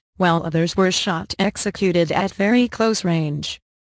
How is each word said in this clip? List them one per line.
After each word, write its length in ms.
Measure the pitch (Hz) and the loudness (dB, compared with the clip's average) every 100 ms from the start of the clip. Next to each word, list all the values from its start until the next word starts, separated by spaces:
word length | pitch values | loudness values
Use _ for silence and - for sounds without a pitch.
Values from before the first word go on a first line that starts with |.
| _ - | _ 0
while 260 | 180 165 | 2 2
others 320 | 165 160 170 - | 0 0 0 2
were 160 | 185 | 2
shot 420 | - 196 165 - - | 2 -2 -4 -6 -4
executed 720 | 196 - 202 - 190 170 156 | -2 -2 -4 -2 0 2 2
at 180 | - 196 | 0 -2
very 340 | - 202 247 240 | 0 2 2 2
close 360 | - 226 214 | 0 0 0
range. 560 | 180 165 151 147 - - _ _ _ | 0 0 -2 -4 -8 -12 _ _ _